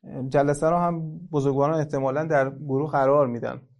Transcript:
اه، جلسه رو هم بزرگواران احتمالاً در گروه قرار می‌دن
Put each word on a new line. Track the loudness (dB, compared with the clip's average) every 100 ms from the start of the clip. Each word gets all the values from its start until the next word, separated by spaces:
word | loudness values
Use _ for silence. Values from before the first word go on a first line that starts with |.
اه، | -12 -10 0
جلسه | 2 2 2 0
رو | 2
هم | 0 -2 -8 -12 -6
بزرگواران | -2 0 2 2 0
احتمالاً | -2 -2 -2 -2
در | 0 2 2
گروه | -4 -4 -2 0
قرار | 2 4 4 4
می‌دن | 0 -6 -10 -14